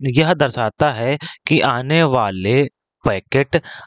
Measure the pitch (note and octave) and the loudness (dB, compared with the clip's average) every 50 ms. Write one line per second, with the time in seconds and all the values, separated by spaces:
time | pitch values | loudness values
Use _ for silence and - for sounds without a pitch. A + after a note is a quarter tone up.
0 | C3+ C3+ A#2+ C#3 D#3+ D#3+ F3+ D3+ D3 B2+ - B2+ A#2+ A2 - - D#3+ D3+ B2+ A2 | -6 -2 0 2 2 2 2 2 0 0 0 -2 -4 -4 -2 0 0 0 0 -2
1 | A#2 B2+ C#3+ D3 - D#3+ - - _ - D3+ D3+ - C3+ B2 A#2+ B2+ C3+ D#3 E3 | -2 -2 -2 -4 -6 -12 -16 -14 _ 0 0 2 2 2 0 -2 -2 0 2 2
2 | E3 D3 C3 B2+ A2 G2+ F#2+ F#2 F#2 G2+ A#2 C3+ C#3+ - - _ _ _ _ _ | 2 2 2 2 0 0 -2 -2 -2 2 2 2 2 0 -4 _ _ _ _ _
3 | - - G#2 F#2+ - _ - C3+ C#3 - - D#3+ - - - - - | -2 -2 -2 -2 -4 _ 0 0 0 0 -2 -4 -4 -6 -12 -20 -20